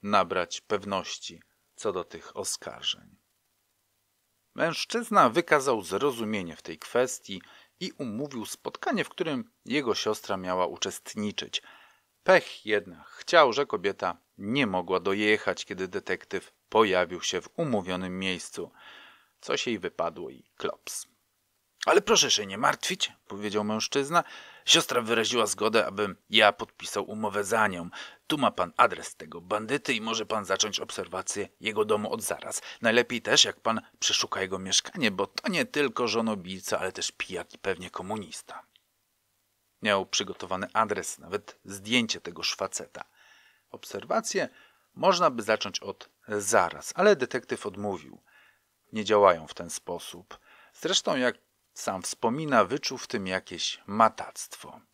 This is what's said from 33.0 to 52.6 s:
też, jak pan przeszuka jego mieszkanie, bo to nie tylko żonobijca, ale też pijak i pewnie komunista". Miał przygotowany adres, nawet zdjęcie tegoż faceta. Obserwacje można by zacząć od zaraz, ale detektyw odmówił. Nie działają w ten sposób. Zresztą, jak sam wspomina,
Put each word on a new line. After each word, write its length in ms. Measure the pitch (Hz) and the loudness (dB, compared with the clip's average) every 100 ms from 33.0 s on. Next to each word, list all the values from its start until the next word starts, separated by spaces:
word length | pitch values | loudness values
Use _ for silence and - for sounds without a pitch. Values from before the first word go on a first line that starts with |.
| 120 120 | 2 -2
też, 220 | 104 139 | 2 6
jak 160 | 104 - | 6 4
pan 200 | - 113 - _ | -2 -2 -4 _
przeszuka 440 | - - - 101 | -2 0 -2 -2
jego 160 | 95 95 | -2 -4
mieszkanie, 520 | 92 92 - 190 123 | 0 0 0 0 0
bo 160 | 95 98 | 0 -4
to 220 | - - | -2 -4
nie 160 | 180 | -2
tylko 440 | 123 147 143 113 120 | 0 0 0 0 0
żonobijca, 720 | 110 113 104 87 92 - 92 | 2 0 -2 -6 -10 -2 -2
ale 140 | 92 | -2
też 200 | 90 87 | -4 -6
pijak 420 | - - 90 85 | -6 -8 -6 -8
i 40 | - | -8
pewnie 320 | 95 90 90 | -4 -4 -6
komunista". 760 | - 92 107 90 - - - - _ _ _ _ _ _ _ _ _ _ _ | -10 -6 -6 -8 -14 -14 -16 -18 _ _ _ _ _ _ _ _ _ _ _
Miał 240 | 110 101 95 | 2 2 2
przygotowany 600 | - 98 92 92 92 95 | -4 -4 -8 -6 -6 -2
adres, 460 | 107 110 101 85 - | 0 2 0 -4 -10
nawet 400 | 82 101 - - | -8 -8 -8 -20
zdjęcie 560 | - 101 98 123 113 85 | -16 -14 0 2 2 -4
tegoż 340 | 87 85 - | -8 -8 -6
faceta. 500 | - 95 - 87 - - _ - - _ _ _ | -4 -6 -6 -10 -14 -18 _ -20 -20 _ _ _
Obserwacje 760 | - - - - 220 220 196 147 _ - _ _ | -18 -12 -12 -2 -2 0 -4 -4 _ -20 _ _
można 360 | - 160 175 170 | 0 2 4 4
by 120 | 120 | 2
zacząć 380 | 104 110 104 - | 0 0 0 -6
od 280 | 98 95 - _ - | -8 -10 -14 _ -4
zaraz, 640 | 107 95 107 87 73 - - | -4 4 4 4 0 -12 4
ale 200 | 196 196 | 6 6
detektyw 500 | 127 131 - 117 104 | 2 -2 -4 -6 -6
odmówił. 560 | 95 104 92 71 50 _ _ _ _ _ _ _ | -6 -4 -4 -8 -20 _ _ _ _ _ _ _
Nie 120 | 110 | -8
działają 420 | 101 107 98 85 78 | 4 8 8 6 -2
w 80 | |
ten 160 | - 85 | -12 -10
sposób. 680 | - - 87 - 85 92 - _ - - | -10 -8 -10 -10 -16 -18 -20 _ -20 -20
Zresztą, 440 | - 160 190 - 147 | -8 0 0 0 0
jak 200 | 123 - _ _ _ | 0 -2 _ _ _
sam 280 | - - 95 | -10 -6 -4
wspomina, 600 | 92 - 160 131 156 127 | -6 -2 0 0 2 4